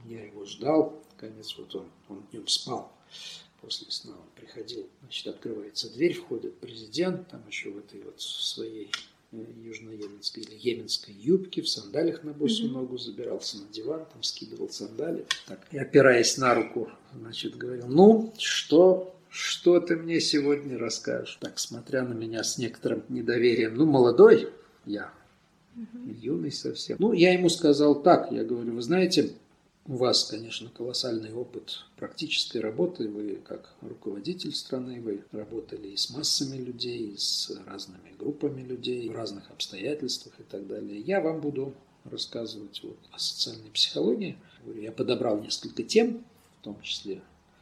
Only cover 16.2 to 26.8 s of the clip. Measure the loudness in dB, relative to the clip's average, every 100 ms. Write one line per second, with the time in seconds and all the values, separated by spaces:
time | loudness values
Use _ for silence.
16.2 | 4 2 2 4 2 -4 -8 -10 -20 -18
17.2 | -14 -10 -10 -8 -8 -8 2 10 10 10
18.2 | 6 -4 -2 -2 6 8 10 8 0 -14
19.2 | _ -8 -6 2 6 6 4 0 0 0
20.2 | 2 2 2 2 0 -6 -4 -4 -4 -4
21.2 | -6 -10 -10 -8 -8 -10 -4 -2 -2 -4
22.2 | -6 -4 -4 -2 -4 -4 -2 -2 -4 -4
23.2 | 0 4 4 4 2 4 6 8 8 12
24.2 | 12 12 6 -10 -20 _ -8 -8 -8 -16
25.2 | _ _ _ _ _ -16 -16 -14 -12 -10
26.2 | -4 -4 -4 -6 -6 -6